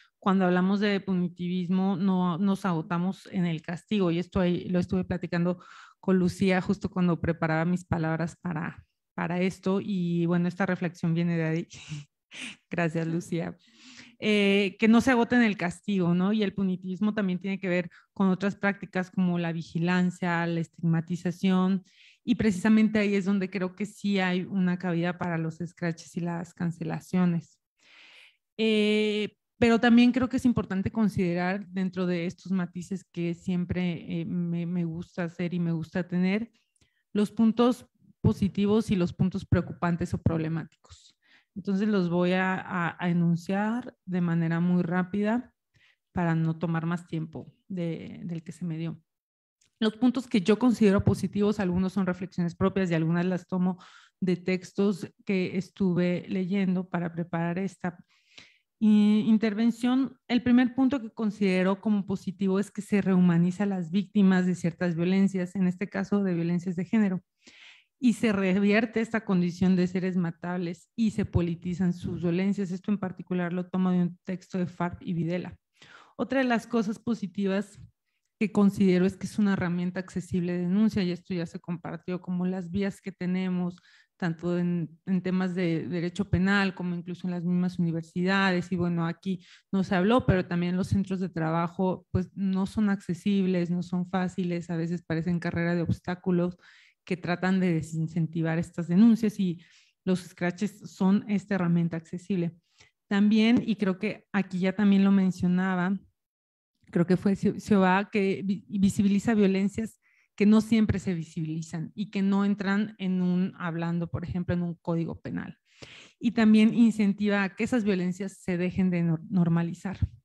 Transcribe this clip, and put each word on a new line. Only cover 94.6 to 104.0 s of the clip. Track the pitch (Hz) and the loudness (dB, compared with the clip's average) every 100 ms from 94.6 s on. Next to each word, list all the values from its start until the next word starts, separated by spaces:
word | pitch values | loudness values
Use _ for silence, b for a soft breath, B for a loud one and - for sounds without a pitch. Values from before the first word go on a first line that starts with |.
| 165 | -4
a | 165 | -4
veces | 170 175 | -4 -6
parecen | - 160 170 170 | -4 -4 -2 -2
carrera | 170 170 170 | -2 -2 -2
de | 175 | -2
obstáculos | 165 - - 180 190 175 175 180 b b b b | -2 -4 -4 -6 -2 0 0 -6 b b b b
que | - 175 | -8 -6
tratan | 165 175 185 190 | -4 -2 0 2
de | 180 | 2
desincentivar | 160 160 160 160 175 160 170 160 160 | 0 -2 -6 -4 -2 -4 -2 -2 -2
estas | 170 - 170 | -4 -6 0
denuncias, | 175 233 220 214 208 | 6 6 6 2 0
y | 185 165 b b b _ | -4 -4 b b b _
los | 185 180 | -2 -2
scratches | - - 175 180 208 - - | -4 -6 -4 -2 -6 -6 -14
son | - 190 202 - | 0 2 2 2
esta | 202 - 190 | -4 -2 -2
herramienta | 175 170 170 165 | 2 2 0 -4
accesible. | - 180 - 190 170 - b b b _ - | -10 -12 -4 -2 -2 -6 b b b _ -2
También, | 202 208 220 220 240 - | 2 4 6 4 4 2
y | 208 | -2
creo | 190 | -2
que | 185 | -2